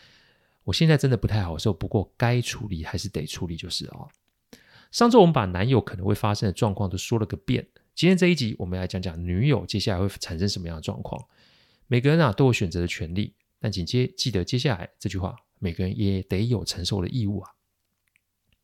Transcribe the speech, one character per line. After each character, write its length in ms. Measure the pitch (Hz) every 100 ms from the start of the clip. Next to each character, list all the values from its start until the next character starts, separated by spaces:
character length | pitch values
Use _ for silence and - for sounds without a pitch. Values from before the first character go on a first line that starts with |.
| - _ _ _ _ _
我 80 | -
现 160 | - 160
在 80 | 147
真 120 | 135
的 80 | 120
不 120 | -
太 160 | 107
好 120 | 87 80
受， 160 | 110
不 140 | 95 95
过 260 | 107 90 -
该 240 | 117 123
处 260 | 120 - 107
理 160 | 85
还 160 | 80 -
是 100 | 95
得 160 | 82
处 220 | 78 - 87
理 80 |
就 160 | 82 87
是 160 | - -
了 60 |
哦。 160 | - 143 _ _ _ _ - _ - _
上 180 | - 240
周 120 | 233
我 60 | 175
们 60 |
把 120 | 151
男 240 | 98 87 113
友 120 | 123
可 140 | -
能 100 | 95
会 80 | 98
发 220 | 104 107
生 140 | 104 104
的 40 |
状 220 | - 113
况 160 | 95 98
都 80 | 92
说 220 | - 117
了 60 | 107
个 100 | 92
遍， 280 | - 127 - _ _
今 140 | - 165
天 100 | 185
这 80 | 180
一 80 |
集 220 | 165 113 -
我 80 | 87
们 100 | 92
来 80 |
讲 160 | 92 95
讲 160 | 92 82
女 220 | 87 90 139
友 180 | 113
接 140 | 87 104
下 160 | 101
来 60 | 90
会 80 | 98 -
产 180 | - 80
生 120 | 101
什 120 | 98
么 60 | 85
样 80 |
的 80 | 80
状 180 | - -
况。 240 | - - - _ _ _ _ _ -
每 140 | 123
个 100 | 135
人 100 | 165
啊 120 | 143
都 140 | 95 135
有 60 |
选 160 | 117 95
择 120 | 87
的 60 | 87
权 260 | - 80
利， 180 | 90 - - _ _
但 100 | 110
请 160 | 95 82
接-， 220 | 123 127 -
记 140 | 131
得 120 | 98
接 140 | 87 123
下 180 | 143 90
来 140 | 85 -
这 100 | 104
句 100 | 92
话， 180 | 90 - _ -
每 120 | 95
个 120 | 85
人 120 | 92 113
也 240 | 98 95
得 240 | - 95 113
有 160 | 117
承 200 | - -
受 160 | 87 101
的 80 | 90
义 200 | - 101
务 100 | 101
啊。 140 | 95 _ _ _ _ _ _ _ _ _ _ _